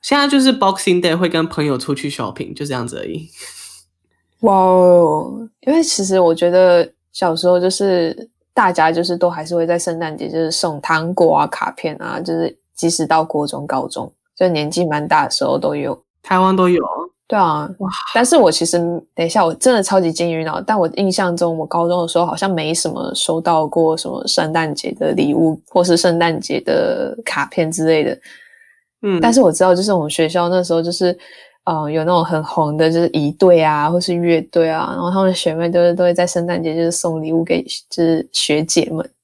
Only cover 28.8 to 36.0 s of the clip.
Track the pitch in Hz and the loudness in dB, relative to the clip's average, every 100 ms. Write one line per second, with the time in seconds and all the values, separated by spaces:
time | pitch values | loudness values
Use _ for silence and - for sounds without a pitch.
28.8 | _ _ 208 180 190 233 208 - 185 180 | _ _ -2 2 2 4 4 4 2 2
29.8 | 202 185 151 - 160 175 175 185 175 165 | 2 0 -2 -2 -2 0 0 0 0 -2
30.8 | 170 175 180 175 - - - _ - 160 | -2 0 -2 -2 -10 -20 -20 _ -4 -4
31.8 | 147 160 160 175 165 160 151 - 151 151 | -2 -2 2 2 2 -2 -4 -2 -2 2
32.8 | 160 170 170 156 147 165 190 170 156 151 | 2 2 0 0 -2 2 6 6 4 2
33.8 | 151 175 175 175 170 165 160 175 165 160 | 0 0 0 -2 2 0 0 0 0 0
34.8 | - - 175 190 190 180 - 160 170 170 | -4 -4 -2 0 0 0 -2 -2 0 2
35.8 | 175 175 | 2 4